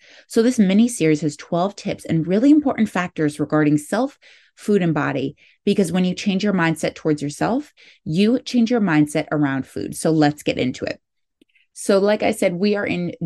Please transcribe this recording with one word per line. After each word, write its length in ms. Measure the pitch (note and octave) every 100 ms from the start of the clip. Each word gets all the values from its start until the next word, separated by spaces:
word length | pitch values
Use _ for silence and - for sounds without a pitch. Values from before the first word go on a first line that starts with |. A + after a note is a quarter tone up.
| _ - -
So 160 | A#3
this 160 | A3+ B3
mini 280 | F#3+ G3 A#3+
series 340 | - D#3+ D3+
has 140 | D#3 -
twelve 400 | - E3+ F#3+ -
tips 300 | - - -
and 220 | E3 D#3
really 240 | G3 C#4
important 380 | D4+ C#4 - G#3+
factors 500 | F#3 F3+ - D3+ D3
regarding 380 | D3+ D3+ D3+ D3+
self, 420 | - G3+ C#4 - - - _ _
food, 260 | - G3+
and 100 | F3
body, 440 | D3+ C#3 C#3 C3+ - _ _ -
because 260 | G3+ F3
when 120 | F3+
you 120 | F3+ F3+
change 280 | G#3 F#3
your 100 | G#3
mindset 420 | F#3+ E3 D#3 F3 -
towards 260 | D#3+ D3+
yourself, 520 | C#3+ - D#3+ B3+ D4 _ - _
you 360 | - D#3+ G#3 B3
change 320 | - B3 A3+
your 100 | A#3+
mindset 460 | G3 D3+ D3 D#3+ -
around 360 | D3+ C#3+ C3+ -
food. 280 | - - -
So 140 | E3+
let's 320 | D#3+ D3 D3
get 160 | - E3+
into 260 | B2+ -
it. 160 | - - _ _ _ _ _ _ _
So 260 | - - G3
like 240 | G3+ G#3
I 80 | F3+
said, 240 | G#3+ F#3+ F3
we 200 | G#3 G3+
are 120 | -
in 260 | F3 F3 -